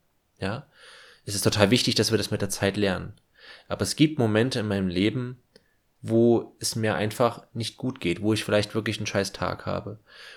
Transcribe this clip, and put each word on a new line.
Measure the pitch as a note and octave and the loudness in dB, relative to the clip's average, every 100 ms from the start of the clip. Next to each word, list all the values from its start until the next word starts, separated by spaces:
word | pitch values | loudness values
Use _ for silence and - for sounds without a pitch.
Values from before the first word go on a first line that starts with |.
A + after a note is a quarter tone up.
| _ _ _ - | _ _ _ -8
Ja? | F#2+ B2 - _ - - - _ - | -6 -6 -12 _ -20 -20 -20 _ -8
Es | G2+ | -2
ist | |
total | A2 G#2 G2+ | 0 4 4
wichtig, | B2 - A2+ | 4 2 0
dass | G#2+ | 2
wir | G#2+ | 0
das | G2 | 0
mit | G2+ | -4
der | G2 | -4
Zeit | - G2+ G2 | -2 -2 0
lernen. | G2 F#2 F#2 - _ _ - - - | 0 -2 -6 -14 _ _ -20 -18 -8
Aber | - | -4
es | G2 - | -2 4
gibt | D3+ D#3 | 4 4
Momente | A2+ G#2+ B2+ C3 | 2 4 2 0
in | G#2+ | -2
meinem | G2 F#2+ | -2 0
Leben, | F2 G#2 A#2+ B2 C3 _ _ _ _ _ _ | 2 2 0 -6 -12 _ _ _ _ _ _
wo | A2 A2+ A#2 A2+ - - | 0 4 6 4 0 -8
es | - A2+ | -6 -2
mir | A2 E2 | -2 0
einfach | G#2 - A#2+ - - | -2 0 0 0 -12
nicht | A#2+ A2+ - | -8 -8 -6
gut | C3 B2+ | -8 -4
geht, | F2 E2+ | -4 -2
wo | G#2 | 0
ich | G#2 - | 0 2
vielleicht | G#2 G#2 | 0 0
wirklich | A#2 A2 G#2+ | -2 -4 -4
einen | G#2+ | -4
scheiß | G#2 F#2+ | -2 -4
Tag | - F2+ F2+ - | -4 -6 -6 -6
habe | F#2+ G2+ G#2+ _ - - | -6 -8 -14 _ -20 -20